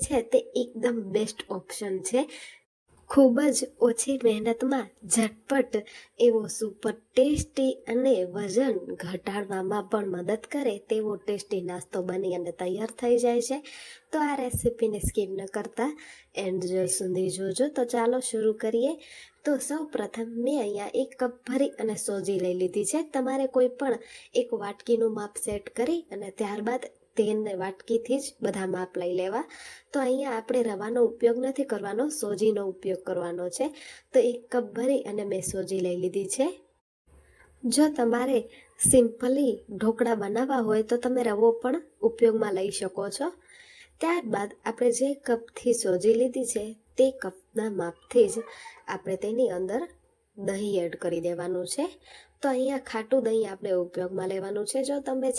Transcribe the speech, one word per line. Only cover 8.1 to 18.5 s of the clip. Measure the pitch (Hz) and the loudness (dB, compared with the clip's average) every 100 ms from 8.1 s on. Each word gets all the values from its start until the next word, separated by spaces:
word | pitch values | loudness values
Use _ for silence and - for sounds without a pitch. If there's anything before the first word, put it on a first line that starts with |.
| 208 180 | 4 2
વજન | 196 202 208 269 185 175 180 | -4 -2 2 2 0 -4 -8
ઘટાડવામાં | 170 185 202 202 196 190 190 208 190 | -8 -6 -4 -6 -4 -4 -2 -2 -2
પણ | 214 196 | -2 -2
મદદ | 175 180 220 - | -4 -2 -2 -2
કરે | 294 254 202 - | -2 -2 -2 -2
તેવો | 220 214 190 | -2 -2 -4
ટેસ્ટી | - 202 - 190 180 | -4 -4 -2 -4 -4
નાસ્તો | 180 - 196 180 | -8 -8 -6 -4
બની | 185 190 180 | -2 -2 -2
અને | 175 - | -4 -6
તૈયાર | 185 196 226 - | -4 -4 -6 -2
થઈ | 240 240 | 2 4
જાય | 240 240 233 | 4 2 0
છે. | 285 - - - - - | -4 -8 -18 -18 -20 -4
તો | 311 294 | 0 0
આ | 277 | 0
રેસિપીને | 254 240 233 233 220 208 - | -2 0 -2 2 0 0 -2
સ્કીપ | 220 190 190 | -2 -2 -4
ન | 190 208 | -6 -6
કરતા | 208 - 269 302 - - _ - | -6 -2 -2 -4 -14 -20 _ -6
એન્ડ | 190 185 180 185 180 - | -4 -2 -2 0 0 0
સુધી | 185 185 185 180 | -2 -2 -2 -2
જોજો. | 190 190 294 294 | -4 0 0 0
તો | 240 | 0
ચાલો | 247 226 254 - | 0 2 0 0
શરૂ | 220 220 | 0 0